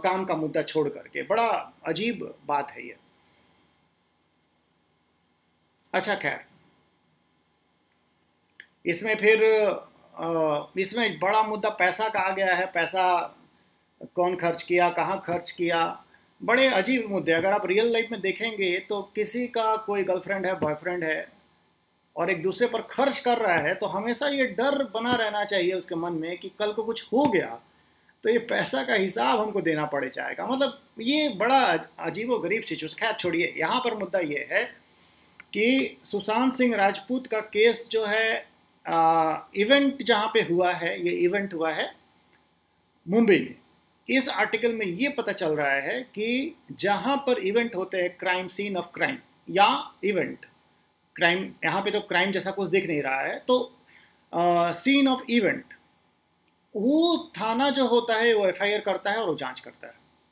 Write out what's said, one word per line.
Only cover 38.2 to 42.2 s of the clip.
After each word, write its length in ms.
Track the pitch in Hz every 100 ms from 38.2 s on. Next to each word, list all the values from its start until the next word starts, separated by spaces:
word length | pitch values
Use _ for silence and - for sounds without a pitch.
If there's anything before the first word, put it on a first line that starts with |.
| 220 226 - _ _ _ 170
अ, 640 | 165 165 165 160 156 - 196
event 460 | 214 285 277 277
जहाँ 280 | 214 214 220
पे 80 | 220
हुआ 300 | 165 175 180
है, 200 | 170 170 196 175
ये 100 | 175
event 360 | 175 202 196
हुआ 180 | 165 160
है 220 | 160 285 - _ _